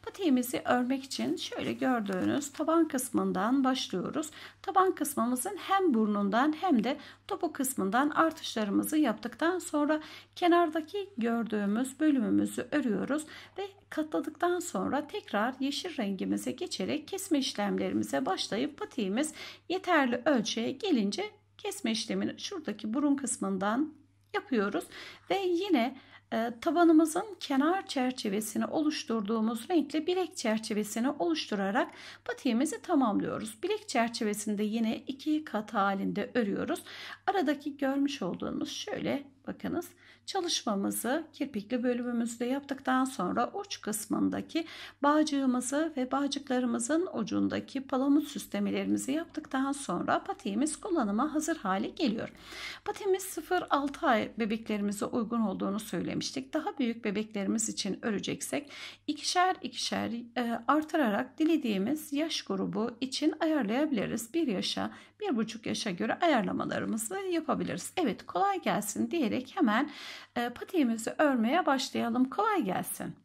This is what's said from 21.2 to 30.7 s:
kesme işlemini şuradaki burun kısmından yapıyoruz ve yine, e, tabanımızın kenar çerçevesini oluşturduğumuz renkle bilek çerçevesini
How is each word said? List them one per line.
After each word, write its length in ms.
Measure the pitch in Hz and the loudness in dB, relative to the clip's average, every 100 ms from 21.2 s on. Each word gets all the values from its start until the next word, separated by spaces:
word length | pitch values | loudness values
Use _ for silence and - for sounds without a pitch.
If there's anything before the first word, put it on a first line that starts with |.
| 415 - _ - | -6 -8 _ -10
kesme 340 | 415 - 226 | -8 -4 -2
işlemini 480 | 220 - 196 208 - | -2 -2 -2 -2 -4
şuradaki 540 | - 392 - 208 214 | -8 -6 -8 -6 -4
burun 220 | 247 294 277 | 0 2 2
kısmından 800 | 277 - 196 190 196 233 311 - - _ _ | 0 -2 -2 0 0 0 0 -4 -20 _ _
yapıyoruz 500 | 403 392 233 202 311 - - - - - | -6 0 2 2 -2 -6 -14 -16 -18 -2
ve 60 | 381 | 0
yine, 600 | 370 339 403 302 233 - - - _ | 2 0 4 4 4 -2 -18 -20 _
e, 200 | 226 233 233 | -2 -2 -2
tabanımızın 640 | 339 320 339 311 320 349 440 370 | 0 6 8 8 8 2 -4 -8
kenar 480 | - 269 294 381 381 | 0 2 4 2 0
çerçevesini 760 | 277 254 254 220 196 214 - 226 | -2 0 0 -2 -2 -2 -2 0
oluşturduğumuz 1040 | 311 302 302 - 226 196 226 220 226 - | 2 2 0 -2 -2 0 2 2 0 2
renkle 380 | 349 285 311 311 | 2 2 -2 0
bilek 300 | 359 349 - | 0 0 -2
çerçevesini 720 | 226 220 - | 0 0 0